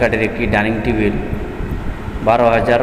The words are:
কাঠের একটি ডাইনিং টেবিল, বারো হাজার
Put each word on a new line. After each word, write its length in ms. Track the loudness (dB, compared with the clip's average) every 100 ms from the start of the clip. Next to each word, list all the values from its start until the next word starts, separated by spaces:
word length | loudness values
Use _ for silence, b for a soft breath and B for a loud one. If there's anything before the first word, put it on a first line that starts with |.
কাঠের 220 | 2 2
একটি 240 | 0 -2 0
ডাইনিং 280 | 2 0 0
টেবিল, 300 | 0 0 0 0 -4 -4 -6 -6 -6 -6 -6 -6 -8 -2
বারো 220 | 2 4 4
হাজার 320 | 4 2 2